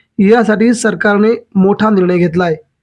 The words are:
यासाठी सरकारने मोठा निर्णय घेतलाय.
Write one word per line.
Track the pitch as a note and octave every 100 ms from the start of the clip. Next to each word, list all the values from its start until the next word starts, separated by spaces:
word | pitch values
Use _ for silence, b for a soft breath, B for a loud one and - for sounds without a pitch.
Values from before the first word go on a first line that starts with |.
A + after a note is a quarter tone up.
| B -
यासाठी | G3 A#3+ G#3+ G#3 A#3
सरकारने | A#3 A3 - G#3 G3+ G#3+ A#3 -
मोठा | F#3+ F#3+ G3+ G#3+
निर्णय | G3 F3+ F3+
घेतलाय. | F3 F3 F3 D#3 _ _